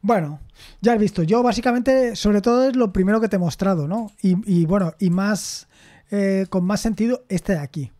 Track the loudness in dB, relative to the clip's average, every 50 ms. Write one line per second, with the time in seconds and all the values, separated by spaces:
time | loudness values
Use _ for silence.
0 | 2 2 0 0 0 -4 -8 -14 -16 -20 -20 -20 -20 -20 -18 -2 0 2 2 2
1 | 2 0 0 -2 0 2 2 2 2 2 0 0 0 0 0 0 0 2 2 2
2 | 2 0 -2 -2 0 2 2 2 2 2 2 4 2 2 2 2 0 0 0 0
3 | 0 2 2 2 0 0 0 0 -2 -2 -2 -2 0 0 0 0 -2 -4 -4 -6
4 | -6 -8 _ _ 0 2 2 2 0 0 2 2 2 2 2 0 0 -2 -4 _
5 | -2 0 0 0 0 0 -2 -2 -4 -10 -12 -12 -16 _ _ _ -20 -20 -20 -20
6 | _ _ -2 -2 0 0 0 0 -2 -2 -2 -2 0 0 -2 -2 -2 -4 -2 0
7 | 0 0 0 -4 -4 _ -6 -6 -2 -2 -4 -4 -4 -8 -8 -8 -10 -10 -12 -20